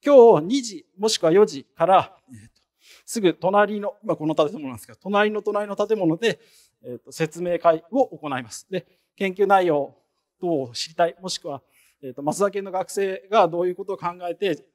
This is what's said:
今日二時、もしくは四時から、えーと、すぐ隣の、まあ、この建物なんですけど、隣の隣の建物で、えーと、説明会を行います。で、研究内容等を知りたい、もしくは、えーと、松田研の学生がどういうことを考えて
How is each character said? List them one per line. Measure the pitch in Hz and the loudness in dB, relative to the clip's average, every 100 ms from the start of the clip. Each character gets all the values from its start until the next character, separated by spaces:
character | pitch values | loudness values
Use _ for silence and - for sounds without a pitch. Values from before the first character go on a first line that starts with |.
今 | - 285 233 175 | 8 8 10 6
日 | 160 | 2
二 | 277 | -4
時、 | 233 180 _ _ | -4 -14 _ _
も | 214 | -4
し | - | 0
く | 165 | 2
は | |
四 | 180 | 4
時 | 208 143 127 _ | 4 0 -16 _
か | |
ら、 | 165 190 139 _ _ | 2 4 2 _ _
え | |
ー | 113 107 | -20 -20
と、 | _ _ _ _ - | _ _ _ _ -20
す | - 233 | -10 -2
ぐ | 190 | 0
隣 | 160 170 202 208 208 | 0 0 2 2 -2
の、 | 202 - | -8 -12
ま | 214 | -8
あ、 | 160 | -6
こ | |
の | 156 | -4
建 | 156 151 | 0 -2
物 | 196 | -2
な | 139 | -12
ん | 117 | -14
で | |
す | - | -18
け | |
ど、 | 113 | -18
隣 | 190 202 214 | -4 0 0
の | 214 | -2
隣 | 202 208 208 | -4 -4 -6
の | 196 | -6
建 | 208 220 | -2 0
物 | 175 160 | 0 0
で、 | 226 165 _ _ _ _ | -2 -4 _ _ _ _
え | 120 | -18
ー | 123 | -18
と、 | _ | _
説 | - 160 170 | -8 -8 -6
明 | 175 175 | -6 2
会 | 170 160 _ | 2 2 _
を | 247 440 | -2 -2
行 | 160 151 127 | -4 -8 -8
い | |
ま | 117 | -8
す。 | - _ | -16 _
で、 | 185 - _ _ _ | -10 -10 _ _ _
研 | 196 | -6
究 | 185 | 0
内 | 196 196 180 | 4 4 4
容 | 147 139 _ _ _ _ _ | 0 -4 _ _ _ _ _
等 | 180 160 | -4 -4
を | 127 | -4
知 | 113 - | -10 -14
り | |
た | 160 170 | -2 -2
い、 | 170 | -2
も | 185 | -12
し | - | -12
く | - | -10
は、 | 139 _ _ _ _ | -12 _ _ _ _
え | 135 | -16
ー | |
と、 | 123 | -8
松 | 143 147 | -6 -2
田 | 202 | -2
研 | 196 | -2
の | 196 | -6
学 | 185 180 | -6 -6
生 | - 196 190 190 | -4 -4 -6 -2
が | 214 180 | 2 2
ど | 170 | 2
う | 180 | -4
い | |
う | 180 | -4
こ | |
と | 196 | -10
を | 190 | -8
考 | 175 180 175 | -8 -8 -10
え | |
て | 170 202 151 _ | -4 -4 -4 _